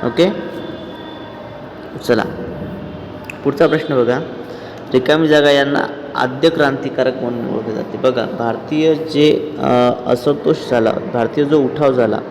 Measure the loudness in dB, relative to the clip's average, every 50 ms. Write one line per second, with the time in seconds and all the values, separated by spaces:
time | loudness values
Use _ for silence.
0 | -2 -2 2 4 2 2 2 -2 -8 -8 -10 -10 -10 -10 -12 -12 -12 -14 -14 -14
1 | -14 -14 -14 -14 -14 -14 -14 -14 -14 -14 -14 -14 -14 -14 -14 -14 -14 -14 -14 -10
2 | 0 2 2 2 2 -2 -6 -8 -8 -10 -8 -10 -10 -10 -10 -10 -12 -12 -12 -12
3 | -14 -14 -14 -14 -14 -14 -14 -4 -4 -4 2 2 2 2 2 0 0 0 2 2
4 | 2 2 2 0 -2 -8 -10 -12 -12 -12 -12 -14 -14 -14 -14 -14 -8 0 0 2
5 | 4 4 2 4 4 6 6 6 6 6 6 4 4 2 2 0 -2 -2 -6 -10
6 | -12 -8 -2 -2 -2 -2 0 2 2 2 4 4 2 2 2 0 -4 -4 -2 0
7 | 0 0 0 0 -4 -4 -4 -4 -4 -4 -4 -4 -4 -4 -4 -4 -6 -6 -6 0
8 | 0 2 2 2 -2 -2 -4 -2 -2 -2 -2 -4 -4 -4 0 2 4 4 2 2
9 | 0 -2 2 4 4 4 4 2 0 -4 -6 -2 0 2 4 6 4 4 2 0
10 | 0 0 0 2 2 0 0 2 2 0 0 0 0 0 2 2 4 2 2 0
11 | -4 -2 0 0 0 0 2 0 2 4 4 4 4 2 2 2 2 4 4 4
12 | 2 2 2 -2 -4 -8